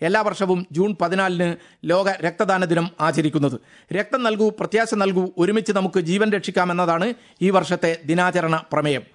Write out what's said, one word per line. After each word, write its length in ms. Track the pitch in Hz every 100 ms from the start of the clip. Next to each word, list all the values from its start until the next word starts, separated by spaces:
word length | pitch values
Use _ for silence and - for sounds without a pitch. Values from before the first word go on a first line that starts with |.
എല്ലാ 180 | 160 208
വർഷവും 460 | 208 180 196 185 185
ജൂൺ 240 | 147 202 202
പതിനാലിന് 480 | 175 190 190 175 175 170 - _
ലോക 260 | 156 180 196
രക്തദാന 540 | 190 170 170 202 190
ദിനം 260 | 180 165 170 -
ആചരിക്കുന്നത്. 600 | 156 156 151 151 139 120 - - -
"രക്തം 300 | 175 208 262
നൽകൂ, 280 | 240 214 214
പ്രത്യാശ 440 | 214 190 214 220
നൽകൂ, 340 | 214 196 185 185 -
ഒരുമിച്ച് 340 | 175 214 -
നമുക്ക് 280 | 202 185 190
ജീവൻ 320 | 165 190 220
രക്ഷിക്കാമെന്നതാണ് 800 | 202 190 190 180 175 180 165 202 233 - -
ഈ 80 | 180
വർഷത്തെ 500 | 190 156 175 170 165
ദിനാചരണ 600 | 143 170 180 180 165 160 -
പ്രമേയം." 300 | 147 147 135 -